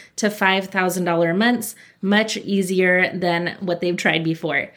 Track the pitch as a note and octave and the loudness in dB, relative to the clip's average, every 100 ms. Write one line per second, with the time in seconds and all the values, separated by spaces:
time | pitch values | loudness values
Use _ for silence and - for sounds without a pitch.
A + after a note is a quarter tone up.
0 | - - G#3 G#3 F#3+ F#3+ F#3+ F#3+ F#3 F3+ | -14 -4 -2 2 2 2 -2 -2 0 0
1 | F3 E3+ E3+ F3+ A3+ A#3+ - - - _ | 0 2 2 2 2 0 -4 -12 -20 _
2 | F#3+ G3+ G#3+ G#3+ - G3 F3+ F#3 F#3 F3+ | 0 2 0 -4 -2 0 0 2 4 4
3 | F3+ F#3 F3 E3+ F3 - F#3 E3+ F3 F3 | 2 0 -2 0 -2 -6 -4 -2 -2 -2
4 | F3+ D#3+ D#3+ D#3+ D#3+ C#3+ - | 0 0 0 -2 -2 -4 -4